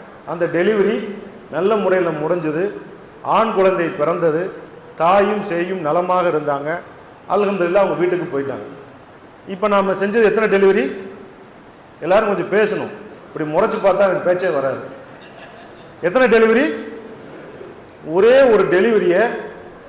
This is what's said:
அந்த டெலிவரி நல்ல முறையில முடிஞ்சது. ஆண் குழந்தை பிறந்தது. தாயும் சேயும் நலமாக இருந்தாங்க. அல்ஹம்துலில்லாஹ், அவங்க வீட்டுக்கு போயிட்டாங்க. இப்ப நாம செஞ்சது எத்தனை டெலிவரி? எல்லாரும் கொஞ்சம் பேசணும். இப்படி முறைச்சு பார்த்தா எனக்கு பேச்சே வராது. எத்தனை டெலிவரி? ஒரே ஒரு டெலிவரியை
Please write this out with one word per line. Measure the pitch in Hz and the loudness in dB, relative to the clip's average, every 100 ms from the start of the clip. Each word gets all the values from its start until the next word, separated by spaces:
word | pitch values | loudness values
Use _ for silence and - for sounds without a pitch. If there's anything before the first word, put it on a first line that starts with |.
| - - - | -20 -18 -10
அந்த | 170 170 | -4 -2
டெலிவரி | 165 202 214 190 233 - - - - - | 0 0 2 0 0 -6 -12 -14 -18 -8
நல்ல | 147 196 214 | -2 0 2
முறையில | 185 185 170 | 2 0 0
முடிஞ்சது. | 151 156 175 156 151 202 - - - - - | -2 -2 -2 -2 -2 -4 -6 -14 -20 -20 -10
ஆண் | 131 180 226 | 0 0 2
குழந்தை | 190 190 175 160 | 2 2 2 -2
பிறந்தது. | 139 151 175 165 156 123 - - - - - | -2 -2 0 0 0 -4 -10 -18 -20 -14 -2
தாயும் | 165 202 202 214 | 2 4 2 0
சேயும் | 165 170 180 190 | -4 -4 -4 -4
நலமாக | 147 170 180 185 175 | -2 0 0 0 0
இருந்தாங்க. | 156 147 139 147 175 - - - - - | 0 -2 -4 -4 -8 -10 -20 -20 -16 -4
அல்ஹம்துலில்லாஹ், | 202 196 196 175 202 | 0 0 0 0 2
அவங்க | 196 | 2
வீட்டுக்கு | 151 180 165 156 139 | 0 0 -2 -4 -6
போயிட்டாங்க. | 135 113 104 - - - - - - - - | -6 -8 -12 -16 -20 -20 -20 -20 -20 -20 -12
இப்ப | 190 208 | -4 0
நாம | 202 190 | 2 0
செஞ்சது | 185 202 233 | 0 0 2
எத்தனை | 208 220 214 196 | 2 2 2 4
டெலிவரி? | 190 165 269 - - - - - - - - - - - | 4 2 0 -6 -14 -16 -20 -20 -20 -20 -20 -20 -20 -8
எல்லாரும் | 151 202 208 170 | 0 2 2 -2
கொஞ்சம் | - | 0
பேசணும். | 202 214 170 113 - - - - | 0 0 -2 -6 -12 -18 -20 -14
இப்படி | 151 151 | -8 -2
முறைச்சு | 160 214 202 | 0 0 2
பார்த்தா | 196 185 | 2 4
எனக்கு | 196 - | 2 2
பேச்சே | 170 180 185 | 0 0 0
வராது. | 143 131 117 - - - - - - - - - - - - | 0 -2 -4 -10 -16 -20 -20 -20 -20 -20 -20 -20 -20 -20 -6
எத்தனை | 175 247 247 | -2 2 4
டெலிவரி? | 226 226 233 311 - - - - - - - - - - - - - 147 | 6 4 4 2 -2 -10 -14 -16 -18 -18 -18 -18 -18 -18 -18 -20 -16 -4
ஒரே | 175 220 269 | 2 6 6
ஒரு | 254 202 | 6 6
டெலிவரியை | 165 180 226 208 175 175 233 - - - - - | 4 2 4 2 2 2 0 -2 -12 -16 -18 -20